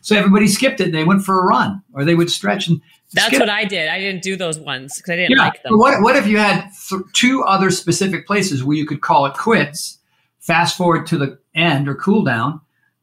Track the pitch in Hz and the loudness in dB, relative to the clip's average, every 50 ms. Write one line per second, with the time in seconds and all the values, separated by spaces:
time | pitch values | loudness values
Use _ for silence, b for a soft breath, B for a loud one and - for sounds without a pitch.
0 | - - 214 208 208 202 196 208 214 208 196 - 254 269 262 - 180 170 160 156 | -4 0 0 2 4 4 4 4 4 2 2 2 0 0 0 -2 -2 -2 -2 0
1 | 156 175 196 196 - 190 190 185 180 196 233 - - - 98 - - _ - 139 | 2 2 2 2 2 0 0 2 2 2 2 0 0 -2 -6 -8 -12 _ -6 -2
2 | 143 165 170 170 170 170 - - 196 202 202 - - 170 160 - b b b b | 0 2 2 2 2 0 -2 -4 -2 -2 -2 -2 0 -2 -2 -2 b b b b
3 | b _ - 196 208 226 262 269 240 208 202 214 220 185 196 175 156 156 170 190 | b _ -4 -2 0 2 2 2 2 0 0 -2 -4 -4 -4 -4 -4 -4 -4 -4
4 | 190 196 190 175 180 190 190 175 185 165 156 156 147 143 135 127 135 143 - - | -4 -6 -6 -6 -6 -6 -6 -4 -6 -6 -6 -8 -8 -8 -8 -8 -10 -12 -14 -12
5 | - 180 170 175 180 170 254 - - - - - - - 220 214 247 277 - 190 | -8 -6 -4 0 2 2 2 2 2 0 -2 -4 -2 2 4 4 6 4 4 4
6 | 202 233 262 277 202 208 214 208 214 202 175 165 - - - - - - 190 190 | 2 2 4 2 2 2 2 2 2 2 0 -2 -4 -10 -16 -18 -10 -8 -8 -8
7 | - - - - 240 254 269 262 - - 190 190 190 185 180 - - 170 - - | -8 -4 -2 0 2 2 2 0 0 0 2 2 2 0 0 0 -2 -2 -2 0
8 | 196 190 170 143 - - 202 208 196 190 143 131 131 143 151 156 147 - 147 - | -2 -2 -2 -4 -4 -2 -2 0 0 0 -2 -2 -2 -2 -2 -2 -2 -4 -6 -4
9 | - - 160 151 139 139 - - - 226 226 160 143 143 - - - - - _ | -2 0 2 2 2 0 -4 -4 0 2 2 2 0 -2 -6 -10 -12 -12 -14 _
10 | _ _ _ _ _ _ _ _ - - 165 165 170 - - - 175 - 165 123 | _ _ _ _ _ _ _ _ -4 0 0 2 0 0 -2 0 0 2 0 0
11 | - - 170 151 139 139 - - _ _ - 160 170 170 143 139 139 139 139 - | 0 -2 -2 -2 -2 -4 -6 -12 _ _ -2 0 0 2 2 0 -2 -4 -6 -2
12 | - 196 208 220 156 131 117 113 120 147 160 - - _ _ _ _ _ _ _ | 0 0 2 2 2 0 -2 -2 -2 -4 -6 -8 -14 _ _ _ _ _ _ _